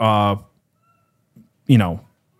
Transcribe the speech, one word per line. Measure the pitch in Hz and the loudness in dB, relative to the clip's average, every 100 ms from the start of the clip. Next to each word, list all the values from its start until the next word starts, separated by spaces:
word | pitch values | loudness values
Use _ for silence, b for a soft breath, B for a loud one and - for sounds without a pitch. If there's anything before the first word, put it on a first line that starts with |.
uh, | 110 107 104 98 - _ _ _ _ _ _ _ _ _ _ _ - | 0 0 0 -4 -10 _ _ _ _ _ _ _ _ _ _ _ 0
you | 117 | 0
know, | 90 80 - _ _ | 0 -6 -16 _ _